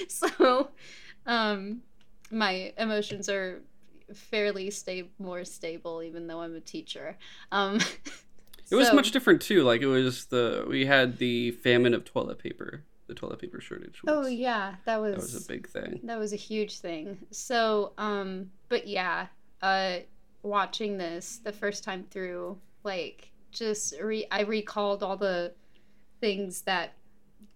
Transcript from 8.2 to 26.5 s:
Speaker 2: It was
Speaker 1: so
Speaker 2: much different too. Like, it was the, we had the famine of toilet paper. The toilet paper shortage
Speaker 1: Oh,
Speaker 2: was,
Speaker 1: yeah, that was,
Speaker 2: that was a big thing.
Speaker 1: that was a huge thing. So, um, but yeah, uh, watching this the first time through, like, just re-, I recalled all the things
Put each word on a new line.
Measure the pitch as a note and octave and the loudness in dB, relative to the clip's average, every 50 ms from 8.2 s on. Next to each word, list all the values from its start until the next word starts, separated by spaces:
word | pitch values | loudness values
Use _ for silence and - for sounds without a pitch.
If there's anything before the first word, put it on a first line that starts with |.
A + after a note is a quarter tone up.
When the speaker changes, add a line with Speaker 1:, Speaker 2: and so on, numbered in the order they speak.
| - - - - - - - - - - | -18 -18 -18 -18 -18 -18 -16 -14 -2 4
Speaker 2:
It | F#3+ | 6
was | B3 C4+ A#3 | 8 8 10
Speaker 1:
so | C#4 | 10
Speaker 2:
much | C#4+ C4 - | 8 6 6
different | - C4 - G#3 E3+ - | 0 4 8 8 6 6
too. | - - G#3 E3+ C3+ | 6 4 6 8 8
Like, | B2 A#2 A#2 | 8 6 6
it | C#3 | 6
was | C3+ C3 B2+ C3 B2+ B2 - - | 4 6 6 4 4 0 -2 -6
the, | - C3 B2 A#2+ A2 - - - | 0 2 4 4 4 2 0 0
we | - C#3 C3+ C3+ | 0 2 2 6
had | C3+ C#3 C3 C3 B2+ A#2+ - | 8 8 8 8 6 2 0
the | B2+ B2 A#2+ A#2+ A#2+ A#2+ | 2 2 2 2 2 0
famine | A#2 - - B2 A#2+ A#2+ B2 B2 A#2 | -2 2 6 6 8 8 8 6 4
of | - - | 4 0
toilet | - - B2 - - - - | -2 -2 -2 -2 -2 -6 -8
paper. | - - - - - - - D3+ - - - - - | -8 -10 -8 -8 -10 -10 -10 -12 -14 -16 -20 -20 -16
The | - - | -14 -12
toilet | - - - - - | -10 -8 -8 -8 -10
paper | - - - - | -10 -12 -12 -12
shortage | - - - - - - - - - | -12 -12 -12 -12 -12 -14 -14 -6 0
Speaker 1:
Oh, | G3+ G3+ D4 | 2 2 2
Speaker 2:
was, | C4+ B3+ | 2 -2
Speaker 1:
yeah, | B3 A#3 B3+ B3 A#3 G#3 F#3+ G3 F#3 F#3 - | -2 -2 -2 0 0 -2 -2 -6 -8 -6 -4
that | A#3 A3+ G#3+ | -2 -2 0
was, | G#3+ G#3 G3 | 0 -2 -2
Speaker 2:
that | F#3+ | -4
was | F#3 - - - - | -6 -8 -8 -10 -8
a | |
big | - - - - | -8 -8 -10 -10
thing. | - - G1+ - - - - A#3+ | -8 -10 -8 -6 -6 -8 -8 -8
Speaker 1:
that | A#3 A#3 | -8 -6
was | A3 G#3+ G3+ G#3 | -4 -4 -4 -6
a | |
huge | G3+ - - G#3+ G#3+ G#3 G3+ - - | -8 -6 -4 -4 -2 -2 -4 -6 -10
thing. | - F3 E3 D#3 D#3 G3+ G3 F#3+ - - | -8 -8 -8 -8 -8 -10 -12 -12 -14 -14
So, | - - - - B3 A#3 A3+ A3 G#3+ G#3 G3 - - | -12 -12 -6 0 2 2 4 4 4 2 0 -2 -4
um, | - G#3+ G#3 G#3 G3+ G3 F#3+ F#3 F#3 G3 F#3+ - - - - | -4 -4 -2 -2 -2 -2 -4 -6 -8 -8 -12 -14 -18 -4 -2
but | B3 A#3 - | -2 -2 -2
yeah, | G#3 G3+ F#3 F3+ F3 E3 E3+ F#3+ - - - - - - - | -2 -4 -2 -2 0 -2 -2 -4 -8 -12 -20 -20 -20 -10 0
uh, | F#3+ F#3+ F#3+ F#3+ F#3+ F#3+ F3+ F3 - - - - - - - - | 2 4 4 4 2 0 -2 -4 -8 -12 -20 -20 -20 -20 -18 -10
watching | - G#3 G3+ G3+ F#3+ A#3 - - A3 G#3 G3+ | -6 0 2 2 2 2 -2 -4 -2 -2 -2
this | F#3+ F3 E3 E3+ F3 F#3 - - - | -2 -4 -4 -6 -8 -10 -10 -14 -8
the | - G#3+ | -8 -10
first | G#3 - G#3 G#3 G3+ - - | -6 -2 -2 -2 -2 -4 -8
time | G#3 F#3+ F#3 F#3+ - | -8 -8 -8 -10 -10
through, | - F#3+ F#3 F3+ F3+ F3 F3 F3+ G3+ F#3+ - - - - - | -8 -8 -8 -6 -6 -6 -8 -8 -10 -12 -14 -20 -20 -10 -6
like, | G#3 F#3+ F3 D3+ A2 - - - - - - - - | -4 -4 -4 -4 -6 -10 -16 -20 -20 -20 -20 -20 -14
just | - - A3+ G#3+ G#3 G#3 - - C#3 D3+ | -8 -4 -2 -2 -2 -2 -2 -6 -4 -4
re-, | G3+ A3 A3 A3 G#3+ - | -4 -2 -2 -2 -2 -2
I | F#3+ G#3 G#3 | 0 0 0
recalled | G#3 A3 G#3+ G#3 - - G#3+ G3+ G3+ G3+ G3 G3+ | 0 0 -2 -2 -4 -4 -2 0 0 0 0 -2
all | F#3 G3 | -4 -2
the | G3 G3+ F#3+ F3+ F3 F3 F3 - - - - - - - - - - - - - - | 0 0 0 0 0 -2 -4 -6 -12 -20 -20 -20 -20 -20 -20 -20 -20 -20 -20 -10 -2
things | A#3+ G#3 G3 G3 G3+ F#3 | -2 0 0 0 -4 -4